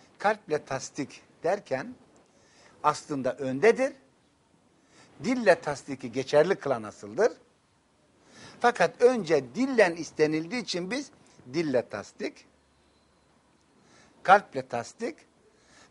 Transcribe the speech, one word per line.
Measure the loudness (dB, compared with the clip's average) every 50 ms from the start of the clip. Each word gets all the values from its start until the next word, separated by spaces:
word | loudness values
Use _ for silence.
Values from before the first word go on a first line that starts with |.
| _ _ _
kalple | -2 -2 -2 -2 -2 _ -4 -4 -4 -4
tasdik | -6 -10 -10 -10 -10 -8 -8 -8 -8 -10 -20 _ _ _ _ -4
derken | -4 -4 -4 -4 -6 -6 -6 -6 -10 -16 _ _ _ _ _ _ _ _ _ _ _ _ _ -20 -20 _ -2 0
aslında | 0 0 0 -8 -8 -8 -4 -4 -4 -4
öndedir. | -4 -6 -6 -4 2 4 4 4 4 -2 -4 -4 -10 _ _ _ _ _ _ _ _ _ _ _ _ _ _ _ _ _ _ _ -20 -20 _ _ -10 -4
Dille | -4 -2 2 4 4 4 4
tasdiki | 2 -6 -8 -6 -8 -10 -10 -8 -8 -8
geçerli | -6 -6 -4 2 4 4 4 4 2
kılan | -2 -2 -4 -4 -4 -4
asıldır. | -12 -16 -16 -16 -10 -2 0 0 0 0 -4 _ _ _ _ _ _ _ _ _ _ _ _ _ _ _ _ _ _ -20 -20 -20 -20 -10 0
Fakat | 0 0 2 4 0 0 2 4
önce | 4 4 4 4 0 2 0 0 0 -2 -4
dillen | -4 -2 0 4 4 4 4 2
istenildiği | -6 -12 -10 0 2 2 2 2 -2 -4 -4 -6 -6
için | -6 -6 -8 -8 -6 -6
biz | -6 -8 -8 -10 _ _ _ _ _ -20 -20 -8 -4
dille | -4 -2 0 0 0 -2 -2
tasdik, | -10 -12 -12 -12 _ -10 -10 -10 -10 -12 -20 _ _ _ _ _ _ _ _ _ _ _ _ _ _ _ _ _ _ _ _ _ _ _ _ _ _ _ _ _ _ _ _ _ _ _ 4
kalple | 6 6 6 4 -2 -10 -10 -8
tasdik | -6 -8 -8 -8 -8 -12 -10 -10 -10 -10 _ -20 _ _ _ _ _ _ _ _ _ _ -20 -16 _